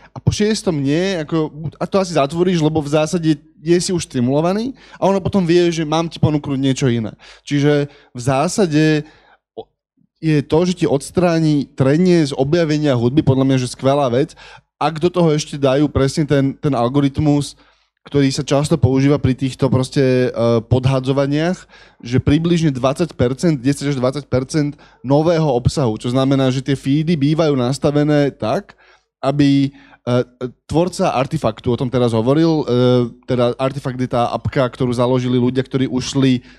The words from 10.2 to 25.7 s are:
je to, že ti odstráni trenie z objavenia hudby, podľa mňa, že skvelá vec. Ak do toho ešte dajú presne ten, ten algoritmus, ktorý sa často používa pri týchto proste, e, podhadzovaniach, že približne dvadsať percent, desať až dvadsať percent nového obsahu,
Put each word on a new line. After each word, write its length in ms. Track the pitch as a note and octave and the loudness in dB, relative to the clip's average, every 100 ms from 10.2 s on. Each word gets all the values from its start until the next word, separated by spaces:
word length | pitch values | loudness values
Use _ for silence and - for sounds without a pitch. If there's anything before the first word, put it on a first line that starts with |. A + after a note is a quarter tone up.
je 160 | D#3+ D3+ | 0 0
to, 180 | - D#3 | 2 2
že 80 | F3+ | 2
ti 140 | F3+ D#3+ | 0 0
odstráni 800 | C3+ - - F3 E3 D#3+ D3 C3 - | -2 -2 0 2 2 2 0 -2 0
trenie 480 | C3 D#3 F#3 F3 | 2 4 4 4
z 80 | C#3+ | 2
objavenia 640 | C3+ C#3 F3 D#3+ D3+ D3 B2 | -2 0 0 0 0 2 2
hudby, 240 | A#2+ D3 | 2 0
podľa 240 | - C3 | 2 4
mňa, 120 | C3+ C3 | 4 2
že 120 | B2 - | -2 -2
skvelá 320 | C3 C#3+ C3+ | 0 2 2
vec. 240 | A#2+ D#3 - - - _ - | 0 -2 -6 -20 -20 _ -6
Ak 160 | D3 D#3+ | -4 -2
do 160 | F3 | -2
toho 240 | F3+ E3 D3+ | 2 2 2
ešte 240 | - D3+ | -4 -2
dajú 320 | C#3 C3 D3 | 0 2 2
presne 320 | - C3+ - | 0 0 0
ten, 320 | D3 C#3+ C#3 - | 0 2 0 -2
ten 160 | D3+ | -4
algoritmus, 880 | B2+ A#2 C#3 C#3 C#3 D3+ D3 C#3+ - _ _ _ _ | 0 0 0 0 0 0 0 -2 -10 _ _ _ _
ktorý 240 | - C#3+ C3+ | -4 0 0
sa 160 | C3+ | 0
často 320 | C#3 C#3 D3 E3 | -2 0 0 0
používa 400 | C3 C3+ C#3 C#3+ | 2 2 2 2
pri 160 | B2+ | 0
týchto 400 | B2+ C3 B2 C3+ | -2 -4 -2 -2
proste, 560 | B2+ B2+ - C3 B2+ B2+ | -2 -4 0 2 2 0
e, 320 | - A#2 A#2 A2+ | 0 0 0 0
podhadzovaniach, 960 | B2 B2+ C3+ B2+ C#3 C#3 D3 E3 F#3 - - - _ | 0 0 -2 -2 -2 0 0 -2 -4 -10 -20 -20 _
že 160 | A#2+ B2+ | -4 -2
približne 480 | - D3 E3+ E3+ D#3+ | 2 2 2 0 0
dvadsať 480 | C3 C3 C3 F3 - | 0 -2 -2 -4 -2
percent, 400 | B2 C3 F3 D3+ | -2 0 0 0
desať 400 | A#2+ C#3+ C#3+ C#3 | 0 -2 -2 -2
až 0 | |
dvadsať 280 | B2 C#3+ C#3 | -2 -4 -4
percent 480 | B2 B2+ D#3+ D3 C#3 - _ | -4 -2 -2 -2 -6 -18 _
nového 480 | B2 C#3+ D#3+ E3 D#3 | 0 2 2 2 2
obsahu, 480 | A#2+ B2+ | 0 0